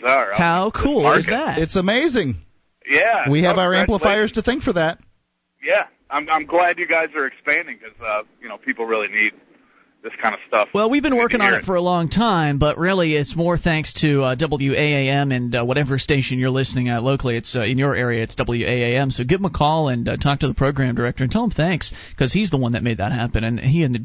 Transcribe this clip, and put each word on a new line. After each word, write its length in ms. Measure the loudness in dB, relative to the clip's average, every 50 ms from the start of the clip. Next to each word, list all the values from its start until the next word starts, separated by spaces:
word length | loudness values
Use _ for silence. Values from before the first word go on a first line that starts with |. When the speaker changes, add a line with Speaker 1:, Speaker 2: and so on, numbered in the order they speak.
| 0
Speaker 1:
are. 260 | 2 2 2 2 0 0
Speaker 2:
How 360 | 0 2 2 2 0 0 -2
Speaker 1:
Just 120 | -2 -2 -2
Speaker 2:
cool 160 | 0 0 2
is 40 | 4
Speaker 1:
Marcus. 220 | 4 4 4 2 0
Speaker 2:
that? 300 | -2 -2 -2 -2 -2 -2
Speaker 3:
It's 160 | -2 -2 -2
amazing. 640 | 0 0 0 2 2 0 0 0 0 0 -2 -4 -6 -10 _ _ _ _ _ _ _ -4 0
Speaker 1:
Yeah. 420 | 2 2 4 4 2 2 2 2
Speaker 3:
We 120 | 2 4 4
have 140 | 4 2 2
Speaker 1:
Oh, 40 |
Speaker 3:
our 120 | 2 2 2
amplifiers 580 | 2 2 2 0 2 2 2 2 2 0 0
Speaker 1:
congratulations. 0 | -2
Speaker 3:
to 80 | -2 -2
thank 200 | -2 -2 0 -2
for 100 | -2 0
that. 260 | 0 0 0 -2 -6 _ _ _ _ _ _ _ _ _ _ _ _ -2
Speaker 1:
Yeah, 220 | 0 0 0 0 -2 _ _ _ -6
I'm, 200 | -4 -4 -2 0
I'm 160 | 0 -2 0
glad 320 | 2 2 4 4 4 2 -2
you 100 | -2 0
guys 220 | 0 0 0 0 -2
are 100 | -4 -4
expanding 540 | -4 -6 -6 -2 -2 0 0 -2 -4 -12 -16
'cause, 200 | -18 -20 -18 -10 -6
uh, 160 | -4 -4 -4 -4 -8 _ _
you 60 | -16 -16
know, 100 | -16 -10
people 280 | -8 -8 -6 -4 -4
really 220 | -2 -2 -2 -2 -2
need 240 | 0 0 0 0 -2 -6 _ _ _ _ _ _ _ _ _ _ _ _ -14
this 100 | -14 -8 -4
kind 120 | -2 -2 -2
of 40 | -4 -4 -2
stuff. 220 | 0 0 2 2 0
Speaker 2:
Well, 160 | 0 2 2
we've 100 | 2 2
been 80 | 2 2
Speaker 1:
They 60 | 2 2
need 60 | 2
Speaker 2:
working 160 | 2 2 2
Speaker 1:
to 60 | 2
Speaker 2:
on 60 | 2 0
Speaker 1:
hear 60 | 0
Speaker 2:
it 60 | 0
for 100 | -2 0
a 60 | 0
long 260 | 2 2 2 0 0 0
time, 520 | 0 2 2 2 2 2 2 0 2 2
but 180 | 2 0 0 0
really 380 | 0 0 2 2 2 2 2
it's 200 | 0 0 -2 -2
more 220 | -2 0 0 0 0
thanks 340 | 0 0 0 0 -2 -4 -4 0
to, 200 | 0 2 2 2 2
uh, 120 | 0 0
W 360 | -2 -2 -2 -2 -2 0 0 0
A 20 | 2
A 320 | 2 2 2 0 0 0
M 200 | 0 0 0 0
and, 220 | 0 -2 -2 -2 -2
uh, 120 | -2 0
whatever 320 | 0 0 0 0 0 -2 -2
station 400 | 0 0 0 0 0 0 -2 0
you're 120 | 0 0
listening 360 | 0 0 -2 -2 -2 -2 -2 0
at 140 | -2 0 0
locally. 320 | 0 0 0 0 -2 -2
It's, 180 | -2 -4 -4 -4
uh, 60 | -2
in 160 | -2 0 0 2
your 160 | 0 0 0
area, 280 | 0 0 0 -2 -2 -4
it's 120 | -4 -4
W 300 | -4 -2 -2 -2 -2 0
A 40 | 0 0 0 0 0 0
A 20 | 0
M. 80 | 0 0
So 120 | -2 -2 0
give 160 | 0 2 2
'em 40 | 0
a 40 | -2
call 400 | 0 0 2 2 2 2 0 0
and, 180 | 0 -2 -2 -2
uh, 80 | -2
talk 240 | 0 0 0 0 0
to 60 | 0 -2
the 60 | 0
program 400 | 0 0 0 0 0 0 0 0
director 280 | -2 -2 -2 -2 -2 -2
and 80 | 0
tell 120 | 0 0 0
him 60 | 0
thanks 420 | 0 0 0 0 0 -2 -4 -6 -8 -10 -14 -10 -4
'cause 160 | -2 -2 0
he's 200 | 2 0 0 0
the 60 | 0 0
one 160 | 0 0 0
that 100 | -2 -2
made 140 | -2 -2 -2
that 140 | -2 -2
happen, 320 | -2 -2 -2 -2 -2 -2 -2
and 160 | -2 -2 -2
he 240 | 0 2 2 2 2
and 120 | 0 0 -4 -6